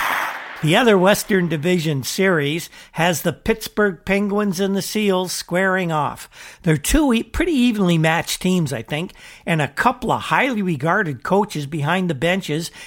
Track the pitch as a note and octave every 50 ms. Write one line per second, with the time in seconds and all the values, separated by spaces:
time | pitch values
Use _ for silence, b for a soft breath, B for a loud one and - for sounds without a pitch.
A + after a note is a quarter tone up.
0 | - - - - - - - - - - - - - D3 F3 A#3 B3+ A3+ G#3 F#3
1 | F3+ F#3+ - - - - G#3 F#3 F3 D#3+ D#3+ D3+ C#3 F3+ F3+ E3+ D3+ D#3+ D3 C3+
2 | A#2+ - - - F#3+ F#3+ F3+ D#3 C#3+ C#3+ D#3 E3+ - - B B B B B -
3 | E3 F3+ E3+ - - E3+ C3 - - - A3 A3 - - - G#3+ G#3 G3+ E3+ -
4 | - - F#3+ G3+ G#3 G3+ G3 G#3 G#3 G3+ E3+ F3+ G3 F#3+ G3 G3 F3+ - - G#3+
5 | G#3+ G3+ F#3 F#3 F#3 E3+ - - - - E3+ F3+ F#3+ F#3+ F#3 F#3+ F3+ E3 D#3+ D3+
6 | C#3+ B2 - - - - B B B B B B B E3 D#3 - - - - D#4
7 | D4+ C4+ A3+ A#3 - - - - E4 F#4+ D#4 B3+ A#3+ B3 G#3+ G#3 F#3+ F3 E3+ D#3+
8 | D#3 D#3+ E3 E3 C#3+ - - - - F3+ F#3 F3+ D#3+ B2 C3+ A2+ A#2 - D3+ D3+
9 | F3+ - - B B B B B B E3 E3 D#3 C#3+ C#3 - - - B3 C4 B3+
10 | A#3+ G#3+ C#3 A2 - - D#3 F3 A#3+ C#4 B3 G#3+ G3 F3+ E3 B2+ C#3 E3 F3+ G#3+
11 | G#3 D#3 C3+ A#2 - - F#3 G3+ G#3+ G3+ - D#3 C#3+ C#3 E3 D#3 C#3 D3 F3+ F#3+
12 | F#3 E3+ D#3 B2 E3 E3+ F#3 F#3+ F3+ - D3 D#3+ E3+ - B B B